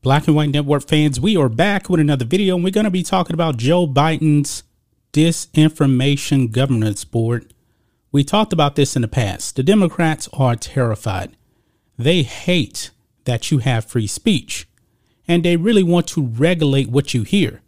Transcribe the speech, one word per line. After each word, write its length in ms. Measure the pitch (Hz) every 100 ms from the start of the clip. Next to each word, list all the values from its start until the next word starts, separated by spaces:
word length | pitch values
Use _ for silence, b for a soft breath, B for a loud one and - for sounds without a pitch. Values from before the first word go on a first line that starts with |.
Black 220 | 131 143 151
and 120 | 151
White 140 | 147
Network 360 | 143 143 143 -
fans, 320 | 151 151 123
we 160 | 165 202
are 140 | 135
back 400 | 113 190 202 -
with 100 | 175
another 240 | 147 143
video, 320 | 117 185 196 180
and 80 |
we're 80 | 180
gonna 180 | 190 214
be 140 | 185
talking 300 | 175 185 175
about 240 | 165 165 127
Joe 280 | 123 175 170
Biden's 760 | 135 156 156 156 147 139 - - _ _ _ _
Disinformation 1400 | 143 165 160 - - 156 156 139 127 135 139 - 139 120
Governance 540 | 113 135 120 110 98
Board. 500 | - 117 113 120 - _ _ _ _ _ _
We 100 | 143
talked 300 | 139 208 214
about 240 | 170 143 143
this 180 | 139 -
in 60 |
the 80 | 113
past. 480 | - 104 - - -
The 60 |
Democrats 680 | 131 208 175 - 165 156 -
are 240 | - 131 117
terrified. 800 | - - 120 107 117 92 - _ _ _ _ _ _ -
They 260 | 120 180
hate 680 | 127 - - 180 127 - - _ _ _ -
that 260 | 117 -
you 60 | 147
have 260 | 139 117
free 240 | - 127 107
speech, 580 | - - 160 - - - _ _ _ _ _ -
and 160 | 170
they 140 | 170 170
really 260 | 185 214
want 240 | 180 175 165
to 120 | -
regulate 680 | 131 113 156 175 151 135 113
what 260 | 127 -
you 100 | 123
hear. 380 | 107 202 165 -